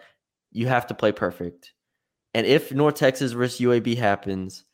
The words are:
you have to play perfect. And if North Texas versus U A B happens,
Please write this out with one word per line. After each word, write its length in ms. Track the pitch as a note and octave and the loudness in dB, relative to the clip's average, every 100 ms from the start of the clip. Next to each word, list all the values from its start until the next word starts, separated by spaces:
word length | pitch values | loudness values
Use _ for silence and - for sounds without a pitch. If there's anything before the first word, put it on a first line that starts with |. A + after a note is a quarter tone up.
| _ _ _ _ _ | _ _ _ _ _
you 160 | A2+ B2+ | -4 0
have 200 | B2 - | 0 -2
to 80 | A2 | 0
play 160 | G#2+ | 0
perfect. 600 | - F2+ - F2 - - _ _ _ _ _ _ | 0 -4 -4 -10 -12 -20 _ _ _ _ _ _
And 140 | A2+ G#2+ | 0 4
if 240 | D3+ - | 2 2
North 220 | C#3 D3+ D3 | 0 0 2
Texas 380 | C3+ C3 C3+ | 0 2 -2
versus 260 | A#2+ B2 - | -2 -2 0
U 100 | B2 | 2
A 60 | A#2+ | 2
B 160 | G#2+ A#2 | 0 0
happens, 720 | G#2+ G2+ G2 F#2+ F#2 - _ | 0 0 -4 -8 -8 -14 _